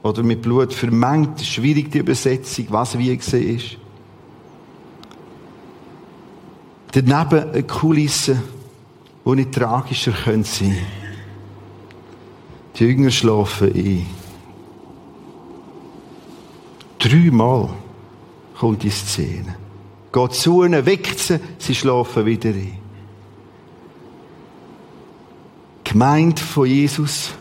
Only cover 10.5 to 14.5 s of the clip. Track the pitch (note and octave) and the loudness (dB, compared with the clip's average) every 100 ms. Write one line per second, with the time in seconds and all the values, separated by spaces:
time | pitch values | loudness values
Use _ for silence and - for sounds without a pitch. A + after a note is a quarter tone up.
10.5 | - G2 F#2+ F2+ - - - - - - | -2 -2 -2 -6 -10 -14 -16 -18 -20 -20
11.5 | - - - - - - - - - - | -20 -20 -20 -20 -20 -20 -20 -20 -20 -20
12.5 | - - - A#2 C3 C3+ A2+ A#2 G#2+ G2 | -20 -20 0 2 4 2 2 2 2 0
13.5 | - G2 F#2 G2 F#2 F2 - - - - | 0 0 0 0 -2 -4 -10 -18 -20 -20